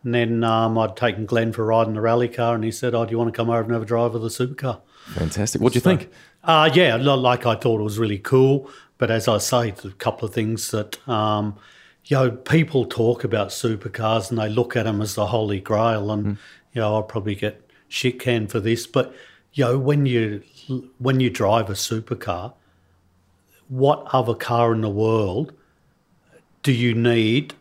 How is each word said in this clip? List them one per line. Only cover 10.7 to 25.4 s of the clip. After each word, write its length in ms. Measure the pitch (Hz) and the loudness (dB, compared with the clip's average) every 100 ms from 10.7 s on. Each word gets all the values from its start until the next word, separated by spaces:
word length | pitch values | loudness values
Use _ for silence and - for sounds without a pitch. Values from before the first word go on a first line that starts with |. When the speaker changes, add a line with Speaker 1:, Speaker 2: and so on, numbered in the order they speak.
Speaker 1:
that, 260 | 110 104 - - | -6 -6 -12 -4
um, 460 | 113 107 107 107 101 - - - _ - | 0 0 0 -2 -8 -20 -20 -20 _ -2
you 100 | 139 | 2
know, 160 | 127 | 2
people 520 | 117 - 165 156 135 | -2 0 2 4 0
talk 380 | 117 - 113 120 | -2 0 0 0
about 260 | 117 107 95 | -2 -2 -2
supercars 760 | - 117 110 104 - 110 113 - | -4 -4 -4 -6 -4 0 0 0
and 100 | 113 | -2
they 80 | 107 | 0
look 260 | 110 120 123 | 0 0 -2
at 100 | 110 | -2
'em 120 | 104 | -2
as 140 | 104 | -4
the 120 | - 101 | -2 0
holy 340 | 113 107 101 | 0 0 -4
grail, 500 | - 107 113 110 104 | -2 0 2 0 -2
and, 160 | 107 104 | -2 -4
Speaker 2:
Mm. 120 | 104 - - _ | -6 -12 -20 _
Speaker 1:
you 80 | 120 | -4
know, 160 | 107 107 | 0 0
I'll 60 | |
probably 320 | 107 113 104 101 | -2 -6 -6 -4
get 240 | 104 - _ _ _ | -6 -6 _ _ _
shit 300 | - 127 123 | -4 -4 -2
canned 320 | 127 117 107 | 0 0 0
for 80 | 117 | -2
this, 280 | 107 113 - | 0 -2 0
but, 260 | 135 127 - - _ _ | -2 -2 -8 -20 _ _
you 120 | - | -2
know, 140 | 123 135 | 0 2
when 260 | 135 147 | 2 2
you, 380 | 139 120 110 104 - - - 127 - _ | 2 2 0 -4 -12 -20 -10 -10 -10 _
when 220 | 127 131 | 0 2
you 100 | 123 | 0
drive 400 | - 101 113 104 | 2 2 2 0
a 40 | |
supercar, 800 | 98 - 110 107 120 - 90 110 _ _ _ _ _ _ _ _ _ _ _ _ | -6 -4 -6 -6 -8 -6 -8 -8 _ _ _ _ _ _ _ _ _ _ _ _
what 380 | 127 139 147 - | 2 2 2 0
other 220 | 131 120 | 0 0
car 380 | 113 - 117 117 | -2 -2 2 2
in 80 | 110 | 2
the 100 | 110 | 0
world 600 | 101 110 110 98 98 | 0 2 2 0 -2